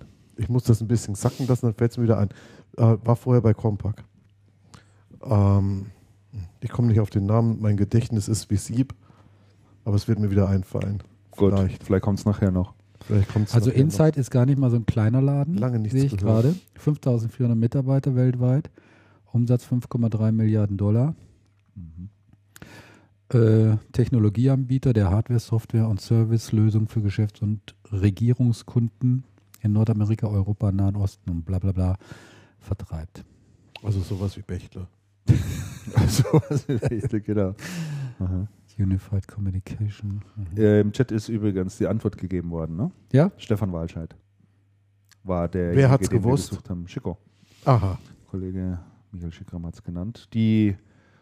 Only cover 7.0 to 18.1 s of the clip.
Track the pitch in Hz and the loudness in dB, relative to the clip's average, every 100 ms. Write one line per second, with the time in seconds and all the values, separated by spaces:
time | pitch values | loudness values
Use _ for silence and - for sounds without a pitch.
7 | 104 104 98 110 117 107 107 101 101 120 | 2 0 0 2 2 0 0 0 2 0
8 | - 110 98 110 - 101 - 113 131 - | 0 -2 -2 -4 -2 -4 -2 -2 -2 -6
9 | _ - _ _ _ _ _ _ - 104 | _ -20 _ _ _ _ _ _ -2 0
10 | - 107 104 98 98 98 95 98 98 101 | 0 0 0 2 2 2 -2 -6 -6 -8
11 | - _ _ - 98 98 95 - - 95 | -10 _ _ 2 4 4 0 -2 -2 0
12 | - 98 - 98 98 90 92 - _ - | 0 -2 0 0 2 0 -2 -6 _ -16
13 | - 110 98 107 107 120 113 127 147 - | -2 0 2 0 0 2 2 2 2 4
14 | 160 151 127 127 123 139 131 117 110 - | 2 2 0 2 2 2 2 2 0 0
15 | 107 127 135 143 143 185 127 120 107 127 | 2 2 2 0 -2 -2 -2 -2 0 0
16 | 139 101 101 110 123 180 - - - 147 | 0 0 2 4 4 0 -6 -8 -4 -2
17 | - 120 113 - 120 117 117 139 131 135 | 0 -2 -2 -2 0 2 0 0 0 0
18 | 139 | 0